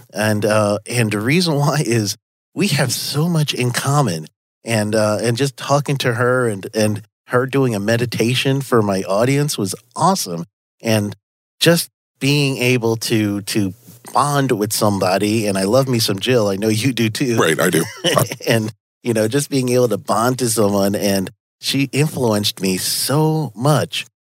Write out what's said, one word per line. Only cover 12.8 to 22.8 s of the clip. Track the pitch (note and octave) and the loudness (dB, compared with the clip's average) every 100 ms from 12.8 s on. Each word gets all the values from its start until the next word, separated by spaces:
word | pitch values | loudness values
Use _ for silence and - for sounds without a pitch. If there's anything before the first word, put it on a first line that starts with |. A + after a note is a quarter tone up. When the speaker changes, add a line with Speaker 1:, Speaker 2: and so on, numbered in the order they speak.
| A2+ A2 | 2 -2
Speaker 1:
to, | - A2+ G#2 G#2 | 0 0 0 -2
to | G2 A2+ G2 F2+ - - - | -4 -2 -2 -4 -16 -20 -4
bond | - C#3+ C#3+ C3+ | 0 2 2 0
with | A2+ G#2 | 0 0
somebody, | - A2 G2 F#2 F#2+ G#2 A2+ G#2 | 0 0 2 2 0 0 0 0
and | F#2+ | -2
I | |
love | G2 B2 C3+ | 2 2 2
me | A#2+ | 0
some | - G#2 | -2 -2
Jill. | A#2 B2+ G#2 | 0 2 2
I | F#2+ | 0
know | A2 | 0
you | A2 B2+ | 0 0
do | A#2+ A2+ | 0 -2
too. | G#2+ C#3 A2+ | 0 -2 2
Speaker 2:
Right, | F#2 D#2 | 2 2
I | E2 | 2
do. | D#3+ E3 - E3+ D#3 | 0 -2 -4 -2 0
Speaker 1:
<laughs> | - C3 - | 0 -4 0
And, | A#2 G#2+ - _ _ | 0 0 -10 _ _
you | A#2 | -4
know, | A2 G#2+ | 0 0
just | C3 C#3+ | 0 -2
being | C3+ B2 | -2 0
able | B2 B2 | 2 2
to | G2+ | 0
bond | D#2 G#2 A#2+ B2 | -2 0 0 0
to | B2 | -2
someone, | A2 G#2 G2+ G2 | 2 2 2 0
and | G2+ G2 G2 F#2+ - _ _ | 0 0 0 -2 -10 _ _
she | - C#3 C3+ | -4 -2 -2
influenced | B2+ D3+ - B2 G#2 G#2 - | 0 -2 0 0 0 -2 -2
me | F#2+ | -2
so | F#2+ | -2